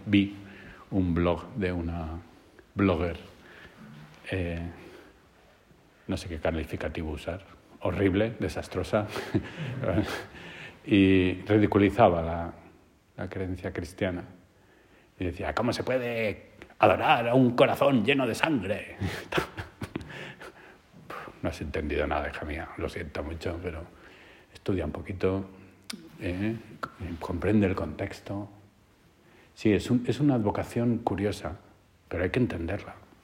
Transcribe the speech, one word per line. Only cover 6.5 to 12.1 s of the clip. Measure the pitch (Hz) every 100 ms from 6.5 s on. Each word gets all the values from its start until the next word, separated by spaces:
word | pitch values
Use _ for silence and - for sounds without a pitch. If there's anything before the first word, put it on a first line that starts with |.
| 80 73 - 78 80 78
usar, | 76 - 85 - - - -
horrible, | 101 87 98 90 113 117
desastrosa, | 90 87 80 95 87 110 104 - - 104 - - 139 127 - 165
<laughs> | - - - - - - - -
y | - 101 95 95 92 92 -
ridiculizaba | 107 101 101 101 98 117